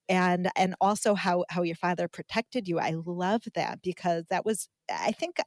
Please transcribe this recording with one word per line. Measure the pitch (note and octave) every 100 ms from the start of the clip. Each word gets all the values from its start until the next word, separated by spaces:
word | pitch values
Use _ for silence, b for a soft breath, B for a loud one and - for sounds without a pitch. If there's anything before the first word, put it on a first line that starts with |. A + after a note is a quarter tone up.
| -
And, | F#3 F3+ F3+ F3+ -
and | F#3 -
also | G3 G#3 A3
how, | G3 F3+ F3+ -
how | E3+
your | E3+ E3
father | F3 F3 F3
protected | - - A3 - B3+ F#3
you. | E3
I | E3 D#3+
love | E3 F3 F3+ A3+ A3+
that, | - - F#3+
because | F3+ - F3 E3+ E3
that | F#3
was, | G#3+ A3 - _ -
I | - -
think, | - E4+ E4